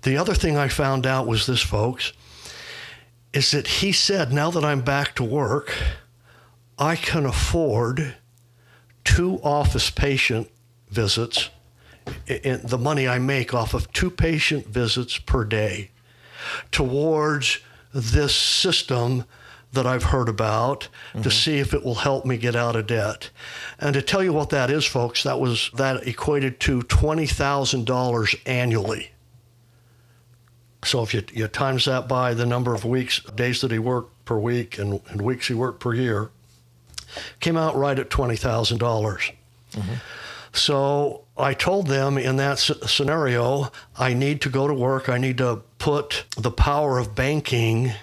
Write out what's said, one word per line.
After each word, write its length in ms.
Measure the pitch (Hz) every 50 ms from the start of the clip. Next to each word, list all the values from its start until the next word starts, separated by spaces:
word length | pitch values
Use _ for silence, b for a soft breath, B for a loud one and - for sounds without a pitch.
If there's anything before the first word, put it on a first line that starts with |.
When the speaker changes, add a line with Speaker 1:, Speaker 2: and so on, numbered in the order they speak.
Speaker 1:
The 160 | - 139 131 143
other 160 | 175 196 190
thing 240 | - - 175 151 147
I 100 | 143 135
found 400 | - - 147 135 135 131 127 135
out 200 | 131 131 127 113
was 180 | 113 110 -
this, 160 | - 131 120
folks, 500 | - - - 107 107 120 127 - - - - B B B B B B B B B B B B B B B B B B B B _ _ _
is 200 | - 143 135 -
that 160 | - 147 - -
he 260 | - - - 196 185
said, 400 | - - - 202 190 160 123 131
"Now 180 | 143 147 165
that 140 | 175 175 147
I'm 160 | 151 147 139
back 340 | 127 131 139 139 143 - -
to 80 | - 131
work, 500 | 113 117 151 139 107 113 147 - - - - - - - - - _ _ b b b b b b b b b b _ _ -
I 200 | 143 151 170 160
can 280 | - - - 170 147
afford 920 | 135 - - - - - 170 165 147 110 110 120 117 131 131 156 135 123 - _ _ _ _ b b b b b b b b b b b _ _
two 340 | - - - 175 185 190 180 -
office 460 | 147 147 147 147 - - 127 - -
patient 640 | - - - 143 139 131 - - 123 110 113 - _ _ _ _ _ _ _ _
visits, 600 | 98 117 113 98 - - 117 120 - - - - - - _ _ _ B B B B B B B B B B -
i-, 120 | 135 - -
i-, 160 | 135 127 123
the 160 | - 120 120 127
money 300 | 117 143 156 147 135 127
I 100 | 123 127
make 360 | 127 131 139 135 120 - -
off 200 | 123 113 110 -
of 200 | 123 - - -
two 160 | - - 185
patient 580 | 180 - - 165 165 151 - - - - - 107
visits 500 | 104 123 123 110 - 127 123 123 - -
per 260 | - - - 135 113
day, 460 | 104 110 107 107 104 92 98 104 - _ B B B B B B B B B B B B B B B
towards 880 | - - 143 127 127 139 147 160 160 151 151 151 151 143 131 - - - B B B B B B -
this 420 | 135 117 113 - 151 147 139 -
system 880 | - - - - - - 190 160 - - - 135 123 120 120 131 127 117 B B B B B B B B B
that 160 | - 131 127 127
I've 160 | 127 123 -
heard 240 | - - 135 123 117
about 540 | 110 101 113 110 107 110 113 127 139 - - - B B B B B
to 60 | 107
Speaker 2:
Mm-hmm. 100 | 110 131
Speaker 1:
see 300 | - - - 160 156 143
if 140 | 139 131 -
it 120 | 143 -
will 100 | 131 120
help 300 | 110 - 147 135 131 -
me 100 | 131 127
get 220 | 113 113 123 117 117
out 180 | 120 120 113
of 120 | 113 110 104
debt." 420 | 120 113 104 104 107 - - - B B B B B B B B B B
And 140 | - 143 139
to 80 | 139
tell 200 | 131 - - 196
you 120 | 190 185 156
what 160 | 151 147 -
that 200 | - 143 127 123
is, 160 | 139 156 -
folks, 380 | - - 131 120 120 - - -
that 160 | 139 131 135
was, 320 | 139 127 120 117 - - -
that 300 | 117 135 135 131 120 -
equated 540 | - 113 - - - 151 143 135 131 123 -
to 220 | - - 139 123
twenty 440 | 123 - - - - 151 156 160 160
thousand 600 | 139 - - 147 139 143 143 135 127 - 131 113
dollars 500 | 107 127 123 127 123 120 117 110 104 - - -
annually. 680 | - 127 123 123 123 113 113 98 107 110 104 - - - _ _ _ _ - _ _ _ _ _ b b b b b b b b b b b b b - _ _ _ _ _ _ _ _ _ -
So 160 | - - 127
if 120 | 117 104 -
you, 100 | 110 98 -
you 160 | - 113 107 107
times 380 | - - 147 135 131 127 -
that 240 | 143 131 127 117 117
by 240 | 135 127 127 123 120
the 120 | 117 120
number 300 | 120 120 123 127 123 120
of 80 | 107 101
weeks, 380 | 113 123 127 127 123 - - - - 104
days 260 | 107 123 123 123 -
that 100 | - 131
he 80 | 117 110
worked 460 | 110 123 127 123 117 - _ _ _
per 120 | - 120 110
week 400 | 104 120 120 123 117 - - -
and, 220 | 101 104 101 98 - -
and 140 | - 101
weeks 260 | 101 117 131 127 - -
he 60 | 127
worked 260 | 113 127 127 117 -
per 140 | - 123 117
year, 360 | 117 127 123 110 101 107 117 - - - - - - _ _ _ _ _ _ - - B B B B B B B B
came 160 | - 175 165
out 220 | 165 160 160 147 139
right 200 | 139 143 139 131
at 120 | 127 -
twenty 260 | - - 139 123 117
thousand 440 | 113 - 127 113 117 117 113 120 113
dollars. 520 | 117 120 117 110 107 110 98 - - - - - _ _ _ _ - _
Speaker 2:
Mm-hmm. 220 | - 113 101 92 117 127 B B B B B B B B B B
Speaker 1:
So 720 | B - - - 147 139 139 139 143 143 147 139 - - - _ _ -
I 160 | 135 139 135
told 340 | - - - 185 202 196 147
them 300 | 135 139 135 139 139 139
in 180 | 123 131 131
that 220 | 135 139 139 139 127 - -
s-, 220 | 151 - - 117
scenario, 800 | - - 143 139 151 165 151 131 123 120 120 120 135 143 139 123 B B B B B -
"I 160 | 127 127 123
need 280 | 123 135 139 147 139
to 80 | - 143
go 180 | 127 135 135 147
to 60 | 147
work. 340 | 135 123 131 135 131 131 -
I 100 | 123 123
need 200 | 127 131 127 123
to 240 | 135 123 117 104 - - _ _
put 480 | - 151 147 147 147 - - - - - -
the 160 | - 110 123
power 480 | - - - - 143 147 151 143 131 123
of 160 | 123 110 104
banking 800 | - 127 135 151 156 147 - 131 120 117 113 113 113 127 127 107 101